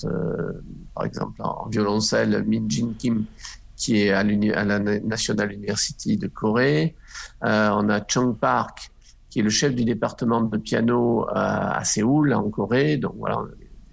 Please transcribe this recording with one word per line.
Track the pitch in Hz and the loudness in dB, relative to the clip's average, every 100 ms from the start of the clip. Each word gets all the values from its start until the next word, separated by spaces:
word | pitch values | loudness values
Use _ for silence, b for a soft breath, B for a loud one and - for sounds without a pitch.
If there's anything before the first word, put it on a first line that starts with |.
| - | -4
euh, | - - - 98 - - - - - | -2 -2 -2 -4 -8 -12 -16 -14 -6
par | |
exemple, | - - - - | -6 -4 -8 -6
en, | - - 113 | -6 -6 -4
en | |
violoncelle, | 110 104 104 110 113 110 104 104 | -2 0 0 0 2 2 0 0
Min | 113 110 | 0 0
Jin | 110 120 113 | -2 -2 -2
Kim, | 123 113 107 B B B - - | 0 0 -2 B B B -20 -10
qui | - 107 | 0 2
est | 101 | 4
à | 98 | 4
l'uni-, | 104 104 104 | 2 2 2
à | - 101 | 2 0
la | 104 | 0
Na-, | 104 104 | 0 0
National | - 107 - 107 104 | -2 -2 -2 0 -2
University | 101 101 107 - - - 107 | -4 -6 -2 -4 -4 -2 -2
de | 95 | -2
Corée. | - 107 113 135 151 160 - B B B B 117 | -4 0 2 4 4 0 -4 B B B B 0
Euh, | 107 107 | 4 4
on | 104 104 | 4 2
a | 104 104 | 2 0
Chung | - 127 110 | 2 2 2
Park, | 131 120 - - - - b - - | 2 2 -2 -8 -18 -20 b -20 -8
qui | - | 0
est | |
le | 107 | 2
chef | 107 147 | 2 0
du | 123 117 | 0 0
département | 110 - - 120 117 | 0 -2 -2 0 2
de | 113 107 | 2 -2
piano, | - 117 117 120 120 117 - | -2 0 2 4 4 2 0
euh, | |
à | 101 101 101 98 - - | 0 0 0 -2 -2 -2
Séoul, | - 110 147 147 | 0 2 4 4
en | 117 104 | 2 0
Corée. | 107 98 123 151 147 | -2 0 2 2 0
Donc | 104 - | -2 -4
voilà, | 104 113 | -4 -4
on | 110 | -6
a | - | -12
des | - - - | -20 -20 -20